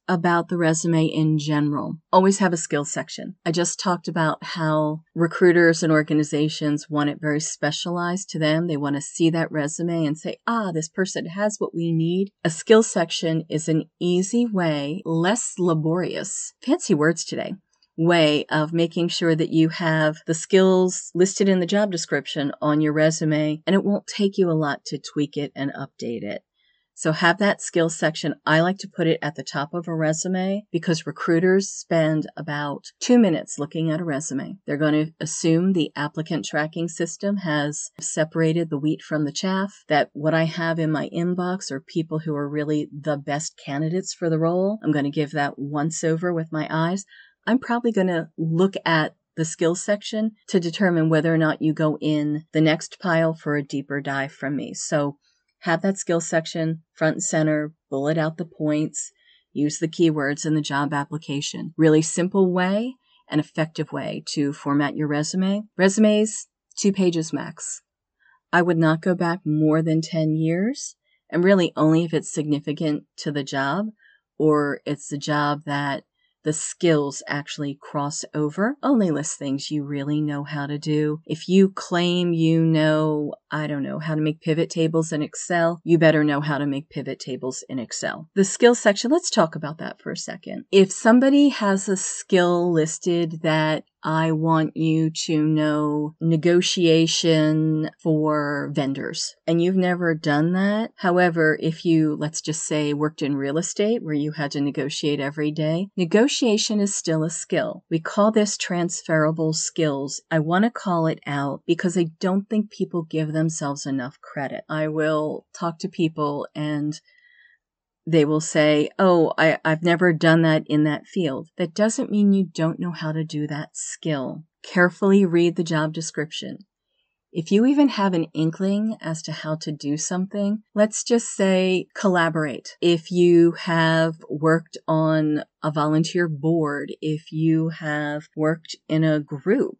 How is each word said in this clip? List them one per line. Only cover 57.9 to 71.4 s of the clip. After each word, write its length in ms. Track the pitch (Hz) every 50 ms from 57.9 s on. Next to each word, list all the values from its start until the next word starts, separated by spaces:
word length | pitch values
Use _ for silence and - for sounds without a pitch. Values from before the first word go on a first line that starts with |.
| 139 135 139 147 160
out 200 | 160 151 160 160
the 80 | 160 175
points, 640 | 165 _ - 156 151 151 151 156 - - - - - _ _ _ _ _ _ _ _ -
use 260 | 139 147 151 151 -
the 80 | 170
keywords 580 | 160 - - 170 160 151 156 135 143 143 143 -
in 100 | 156 156
the 60 | 156
job 320 | 147 - 143 143 143 139 147
application. 800 | 143 143 - 156 151 - - 139 143 139 - - 117 117 160 -
Really 240 | - 156 156 156 156
simple 500 | 160 - - 185 180 185 - 196 190 180
way, 440 | 175 180 180 185 196 208 233 262 262 _ _ _ _ _ _ -
an 100 | - 151
effective 520 | 147 - _ 165 156 160 - - 151 -
way 320 | 143 143 131 107 104 - 156 - -
to 200 | 156 143 143 147
format 420 | - - 147 143 147 147 143 -
your 120 | - 151
resume. 560 | 143 147 147 156 160 - 185 190 190 196 208 214 - _
Resumes, 720 | - 185 196 196 220 214 214 214 214 214 214 - - - _ _ _ _ _ _
two 140 | - - 202
pages 420 | 196 202 185 180 170 165 160 - -
max. 480 | 135 - - - - - - - - _ _ _ _ _ _ _ _ _ _ _ _ _ _ -
I 80 | 175
would 160 | 170 180 170
not 240 | 165 160 156 160 160
go 140 | - 190 175
back 240 | 165 180 170 165 185 -
more 360 | 151 151 151 156 156 151 160
than 200 | 165 165 156 160
ten 340 | 160 - - 160 156 156 156
years, 600 | 160 160 160 165 180 196 240 285 - - - - _ _ _ _ _ _ _
and 140 | - 165